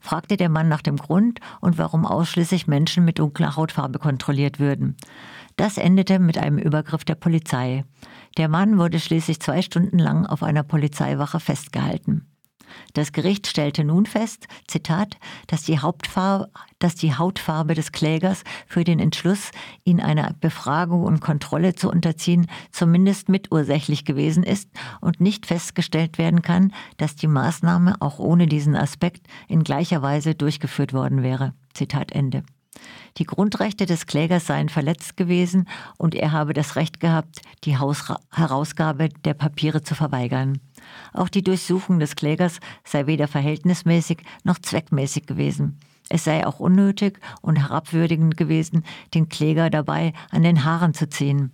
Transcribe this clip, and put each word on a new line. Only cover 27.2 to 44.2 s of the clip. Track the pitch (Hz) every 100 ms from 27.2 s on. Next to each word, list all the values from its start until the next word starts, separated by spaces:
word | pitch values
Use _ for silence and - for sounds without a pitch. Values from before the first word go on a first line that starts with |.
| 156
Maßnahme | 147 131 165 170 175 175 208
auch | 143 -
ohne | - 170 170
diesen | 151 147
Aspekt | 147 143 - 175 - _ - -
in | 160
gleicher | 160 143 170 165
Weise | 135 147 151
durchgeführt | 156 147 143 135 - 139
worden | 131 131 135
wäre. | 127 127 135 - _
Zitat | - 135 143 -
Ende. | - 135 135 147 _ _ - - - - -
Die |
Grundrechte | 165 - 208 - 202 202
des | 180 165 -
Klägers | 147 160 175 -
seien | 147 151
verletzt | - 143 170 - -
gewesen | 175 180 180 185 180 - - -
und | 165
er | - 151
habe | 156 147
das | 143 147
Recht | - 160 -
gehabt, | 170 165 156 - - -
die | - 135
Hausra-, | 139 147 - - _
Herausgabe | - 160 135 151 - 156 139 156 - -
der |
Papiere | 151 147 143 151 156
zu | 151
verweigern. | 147 156 135 123 131 135 135 - - - - -
Auch | - 180
die | 196
Durchsuchung | 185 185 - 185 190 175
des | 151 -
Klägers | 147 156 180 160 - -
sei | - 147 139
weder | 156 151
verhältnismäßig | 147 143 156 175 175 170 170 160 165